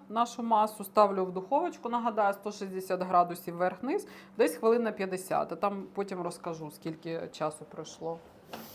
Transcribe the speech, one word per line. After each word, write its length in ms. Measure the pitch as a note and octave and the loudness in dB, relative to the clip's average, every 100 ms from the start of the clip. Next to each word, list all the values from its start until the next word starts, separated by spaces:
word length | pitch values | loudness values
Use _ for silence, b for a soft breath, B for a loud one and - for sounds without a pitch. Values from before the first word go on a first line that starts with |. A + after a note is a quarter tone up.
| - | -4
нашу 340 | A3 A#3 - | 0 0 -2
масу. 420 | A#3 A3 G#3+ - | 2 4 4 0
Ставлю 400 | G3 - G#3 G3 | 2 6 6 6
в 80 | F#3 | 0
духовочку, 560 | F3+ F#3 C#4 F4 - B3 | -2 0 2 0 -2 -2
нагадаю, 460 | A#3+ A#3 G#3+ G3+ | -2 0 2 2
сто 180 | G3+ G#3+ | 2 -4
шістдесят 500 | G3+ G3 F#3 F#3+ F#3 | -8 -8 -6 -4 -2
градусів 520 | F3+ F3+ F3 F3 - | 4 4 4 0 -8
верх-низ, 520 | E3+ F3+ F#3 B3 G4 - B B - | -2 0 0 -2 -2 -4 B B 0
десь 180 | B3 - | 2 2
хвилин 260 | A3+ A#3 | 4 4
на 100 | A3+ | 2
п'ятдесят, 600 | G#3 F#3+ F#3 F#3 D3+ F#3 | -2 -4 -4 -2 0 0
а 40 | E3+ | 0
там 280 | G3+ G3+ F#3+ | -2 -2 -6
потім 280 | - G3 F#3 | -6 -4 -4
розкажу, 480 | F3 E3+ - E3 D3+ | -6 -6 -8 -8 -10
скільки 580 | D3 E3 D#3+ E3 E3 E3 | -10 -10 -8 -8 -8 -8
часу 320 | - D#3 D3+ D#3+ | -4 -4 -4 -12
пройшло. 480 | - D#3 - E3 E3+ - - - - - | -14 -14 -10 -8 -8 -12 -20 -16 -16 -14